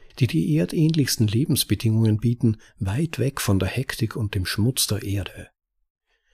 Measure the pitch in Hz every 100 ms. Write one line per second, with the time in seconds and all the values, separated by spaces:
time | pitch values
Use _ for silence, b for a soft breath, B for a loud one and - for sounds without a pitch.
0 | b - 120 160 165 151 175 - 156 160
1 | 127 - 107 110 156 135 - 104 110 110
2 | 113 104 117 120 117 107 b b 92 117
3 | 165 - 127 - - 95 98 - 135 -
4 | 110 - 104 98 90 - 113 - - 101
5 | - 98 90 - - _ _ _ _ _
6 | _ _ _